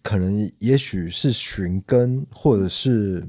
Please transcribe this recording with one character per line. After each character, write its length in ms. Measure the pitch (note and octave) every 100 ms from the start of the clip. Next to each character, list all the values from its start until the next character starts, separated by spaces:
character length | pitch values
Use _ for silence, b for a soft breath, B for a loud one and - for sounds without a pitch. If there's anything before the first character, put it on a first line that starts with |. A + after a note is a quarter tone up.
可 140 | - G#2
能 340 | F#2 G#2 G#2+ -
也 180 | A2 C3+
许 320 | - F#2+ E2+
是 220 | - D3
寻 500 | A2+ - - F2+ F#2+ -
根， 420 | B2 B2 B2+ C#3
或 280 | - D3+ A2
者 100 | F#2
是 580 | - C3+ A#2 G2+ F2+